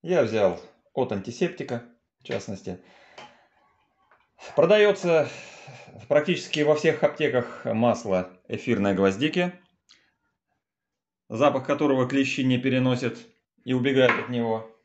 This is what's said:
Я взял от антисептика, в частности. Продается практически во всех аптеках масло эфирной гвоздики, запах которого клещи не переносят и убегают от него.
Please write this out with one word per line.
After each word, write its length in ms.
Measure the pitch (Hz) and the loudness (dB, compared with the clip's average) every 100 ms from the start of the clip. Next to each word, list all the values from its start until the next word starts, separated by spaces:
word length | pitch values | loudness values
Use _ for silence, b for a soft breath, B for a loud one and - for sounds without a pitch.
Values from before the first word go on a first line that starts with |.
Я 220 | 165 180 | 0 0
взял 360 | 113 110 98 85 - _ _ | 2 2 0 0 -14 _ _
от 160 | - 127 | -6 -4
антисептика, 720 | 101 107 117 175 - - 120 - _ _ _ | -4 -8 -6 -6 -6 -8 -8 -10 _ _ _
в 20 | |
частности. 560 | - 117 - 95 - 90 B B B B B B B B B _ _ _ _ _ _ _ - | -8 -8 -8 -12 -12 -14 B B B B B B B B B _ _ _ _ _ _ _ -4
Продается 760 | - 170 214 208 196 175 160 131 B B B B B B - - | 2 4 6 6 4 2 2 0 B B B B B B -20 0
практически 540 | 143 147 165 - 156 | 2 2 -4 -4 0
во 120 | 147 | 2
всех 300 | 151 165 151 | 4 2 2
аптеках 640 | 147 - 151 123 117 - | -2 0 0 0 -2 -10
масло 680 | - 110 120 104 104 92 90 - - | -4 2 2 2 0 -2 -2 -14 -12
эфирной 480 | - - 107 101 | -8 -2 0 2
гвоздики, 580 | 95 98 98 151 180 180 - _ _ _ b b b b _ _ _ _ _ _ _ _ _ _ | 2 2 2 -2 0 -2 -4 _ _ _ b b b b _ _ _ _ _ _ _ _ _ _
запах 400 | 110 143 135 127 | 0 2 2 -2
которого 400 | 143 147 135 127 | 0 2 2 2
клещи 340 | 135 135 - | 0 0 0
не 160 | 131 123 | 0 0
переносят 600 | 131 127 127 123 123 - - _ _ _ | 0 2 2 0 -4 -6 -18 _ _ _
и 100 | - | -4
убегают 500 | 127 131 135 127 - | -2 2 4 4 2
от 60 | - | -4
него. 460 | 120 117 113 110 _ | -4 -2 -4 -6 _